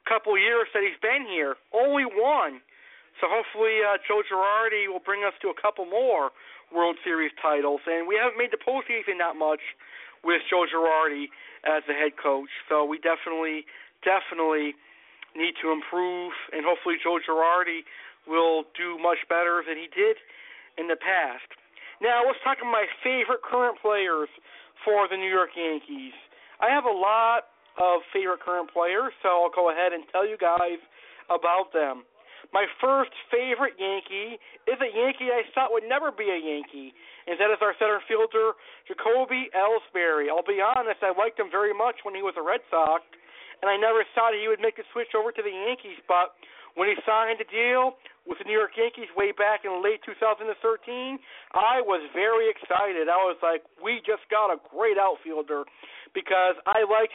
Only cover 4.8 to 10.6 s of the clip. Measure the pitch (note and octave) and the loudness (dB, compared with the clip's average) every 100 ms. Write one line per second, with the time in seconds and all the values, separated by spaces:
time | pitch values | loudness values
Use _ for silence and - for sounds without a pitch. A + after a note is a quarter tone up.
4.8 | G3+ F#3 - G3+ G3+ - G3 D#3 G#3 G#3+ | -4 -6 -4 -2 -2 -2 -6 -2 -2 -2
5.8 | F3+ G3+ C4 F#3 C3+ - - - - E3+ | -4 0 2 2 0 -4 -20 -20 -6 0
6.8 | E3+ E3 F3+ E3 D#3 - D#3+ D3 C#3+ C#3+ | 2 0 -2 0 -2 -2 0 2 2 0
7.8 | E3+ E3 E3+ G#3 B3 A3 A#3+ A3 - C4+ | -2 -2 0 0 0 0 -2 -2 -2 -2
8.8 | - A#3 G3+ F3+ E3+ D#3 D#3 D3+ - - | -2 -4 -4 -2 -2 0 0 0 -4 -16
9.8 | - - - - E3 E3+ - F3+ | -18 -20 -20 -8 0 0 2 2